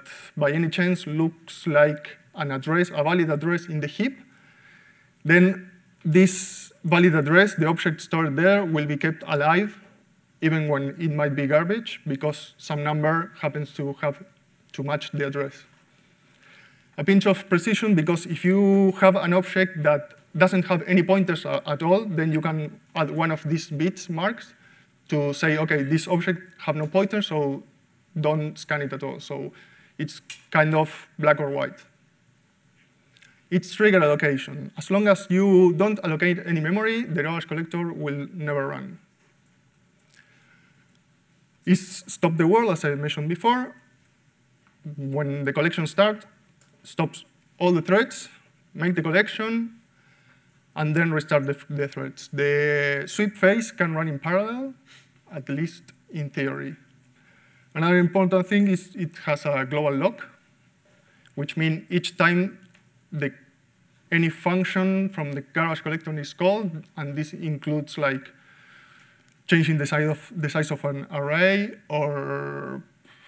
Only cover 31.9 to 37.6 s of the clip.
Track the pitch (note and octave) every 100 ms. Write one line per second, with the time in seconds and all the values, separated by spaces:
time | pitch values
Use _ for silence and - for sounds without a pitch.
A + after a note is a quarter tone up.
31.9 | _ _ _ _ _ _ _ _ _ _
32.9 | _ _ _ - _ _ F3+ - - G#3+
33.9 | F#3+ D3+ D3 D3+ C3+ C#3 C#3+ C3+ - -
34.9 | G3 G#3 F#3+ - F#3 G3 F#3 F3+ D#3+ G#3
35.9 | G#3 F3 D#3 F3 F3 F3 E3+ D#3 G3+ A3
36.9 | A3+ G3 D#3+ D3+ E3 - D#3